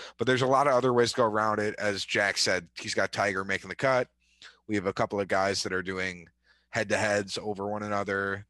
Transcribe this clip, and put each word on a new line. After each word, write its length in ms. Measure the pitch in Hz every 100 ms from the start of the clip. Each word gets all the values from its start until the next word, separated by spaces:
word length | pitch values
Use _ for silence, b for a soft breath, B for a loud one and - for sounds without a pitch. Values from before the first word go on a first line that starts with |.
| B B
But 80 | 117
there's 160 | 127
a 40 | 131
lot 200 | 135 143
of 80 |
other 180 | 123 127
ways 200 | 120 117
to 60 | -
go 60 |
around 360 | 117 107 110 107
it. 140 | 104 -
As 260 | 104 95
Jack 320 | - 113 101 -
said, 320 | 113 92 85
he's 200 | - 110
got 180 | 107 98
Tiger 320 | - 101 95
making 240 | 98 95 95
the 80 | 90
cut. 320 | 135 131 127 _ B B B B -
We 80 |
have 120 | 104 92
a 60 |
couple 280 | 95 110 104
of 80 | 92
guys 340 | 98 98 95
that 100 | 101
are 100 | 92
doing 440 | 92 92 92 90 82 _ b b b
head-to-heads 680 | 117 104 101 107 104 98 -
over 300 | 98 98 101
one 160 | 104
another. 600 | 104 101 101 98 98 98